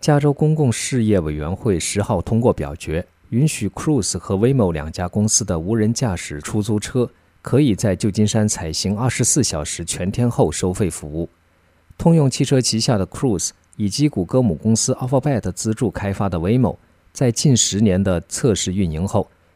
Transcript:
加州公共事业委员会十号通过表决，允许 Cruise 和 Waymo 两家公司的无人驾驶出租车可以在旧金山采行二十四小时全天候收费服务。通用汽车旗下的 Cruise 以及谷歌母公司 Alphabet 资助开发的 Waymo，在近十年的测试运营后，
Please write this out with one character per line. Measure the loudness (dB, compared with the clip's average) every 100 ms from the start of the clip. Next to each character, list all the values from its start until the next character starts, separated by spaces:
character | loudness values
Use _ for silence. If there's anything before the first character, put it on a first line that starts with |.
加 | 2 2
州 | 2
公 | 2 0 2
共 | 2
事 | 0 -2 0
业 | 2 2
委 | 2
员 | -4 -4
会 | -4 0 0
十 | 0 -4
号 | 0 -2
通 | 0 2
过 | 2
表 | 0 -4
决， | -8 -4 -6 -6 _ _
允 | 0 0
许 | 0 -6
Cruise | -4 0 0 0 -6
和 | -4 0
Waymo | 2 4 2
两 | 0 -6
家 | -6 -4
公 | 0 2
司 | 0
的 | 0 -2
无 | 0 0
人 | 0
驾 | 0 -2 -4
驶 | -8 -10
出 | -4 -4
租 | 0 -2
车 | -2 -2 -2 _ _ _
可 | 0 2
以 | 4
在 | 2 0 0
旧 | 0
金 | 2 2
山 | 2 0
采 | -2 -6
行 | -4 -4 0
二 | -2
十 | 0
四 | 0 2
小 | 0 -2
时 | -6 -8
全 | -8 -4 -4
天 | 0 0
候 | 2 0
收 | 0 -4
费 | 0 -2
服 | -4 -10 -8
务。 | -8 _ _ _ _ _ _ 0
通 | 4
用 | 4 2
汽 | 0
车 | 0 2
旗 | 2 -2
下 | 0 0
的 | -2
Cruise | -2 -2 -2 -4 _ _ -4
以 | -4
及 | 0 0
谷 | 0
歌 | 0 2
母 | 2
公 | 0 2
司 | 2 0
Alphabet | -2 0 0 0 -2 -2
资 | -4 -4
助 | -2 -2
开 | -2 -6
发 | -2 -2
的 | 0
Waymo， | 2 2 2 -2 _ _ _
在 | -2 0
近 | 2 4 4
十 | 2 2
年 | 4 4
的 | 2 0 -2
测 | -2 0
试 | 2 0
运 | 0 0
营 | 0 0
后， | -2 -2 _ _